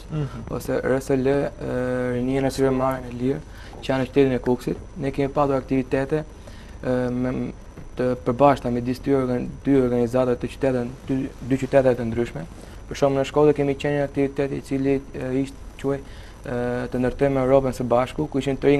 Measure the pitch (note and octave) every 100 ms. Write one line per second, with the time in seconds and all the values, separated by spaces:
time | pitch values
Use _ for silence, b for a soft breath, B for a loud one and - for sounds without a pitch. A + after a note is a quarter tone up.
0 | - D#3 C#3 A#2 A2 B2 - B2+ B2 C3+
1 | C3+ C3+ C3 C#3+ D3 - C3+ B2+ B2+ B2+
2 | B2 B2 B2+ C3+ C3+ C3+ C3+ C3 C3 C3
3 | B2 A#2+ B2+ D3+ - B B B - C3+
4 | B2 C#3 C3+ B2 B2 B2 - - - F#3
5 | C#3 C3+ C3+ D3 C#3 C3+ B2 C3+ B2 C3+
6 | C3+ D#3 D#3 B B B B B B2+ B2+
7 | B2 B2 B2+ C3 B2 - - - - -
8 | B2+ B2 - A#2+ C#3+ C3 B2 A#2+ A#2+ B2+
9 | C#3 C3+ B2+ B2 B2+ - C3+ C#3 B2 B2
10 | A#2+ B2+ B2+ A#2+ B2+ - C3+ B2+ A#2+ C3
11 | - C3+ - - B2 C3 C3 C#3 B2+ A#2+
12 | A#2 A2+ A#2+ - E2 B B B - B2
13 | C#3 C#3 C3+ D3 D3+ C#3+ C#3+ C#3 D3 D3
14 | C#3 C#3+ C#3 C#3 C#3 C#3+ - C3+ C3+ C3+
15 | C3+ C#3+ C3 C3 C3+ - - - C#3 C#3
16 | B B B B C#3+ B2 B2 B2 B2 B2
17 | B2+ - C#3 C3+ B2+ C#3 C3 A#2 B2 A#2+
18 | B2+ - D3+ C3+ C#3 C3 C#3